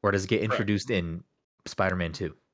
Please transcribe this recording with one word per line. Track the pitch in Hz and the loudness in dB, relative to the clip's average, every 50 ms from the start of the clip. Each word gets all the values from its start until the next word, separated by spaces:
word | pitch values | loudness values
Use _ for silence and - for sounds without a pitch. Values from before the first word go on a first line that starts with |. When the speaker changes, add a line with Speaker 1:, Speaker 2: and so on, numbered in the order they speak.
| - | 4
Speaker 1:
Or | 101 98 | 4 2
does | 98 95 | 2 2
it | 101 | 2
get | 117 95 | 0 2
Speaker 2:
Correct. | 92 110 - | 2 0 0
Speaker 1:
introduced | - 107 101 104 98 - - | 0 2 2 2 0 0 0
in | 120 95 85 85 82 85 - _ _ _ _ _ _ _ _ | 0 0 0 -2 -6 -10 -12 _ _ _ _ _ _ _ _
Spider-Man | - - - 98 95 92 90 87 82 78 | -16 -2 0 0 0 2 0 -2 -4 -4
Two? | - 98 80 73 _ _ _ | -4 -6 -6 -6 _ _ _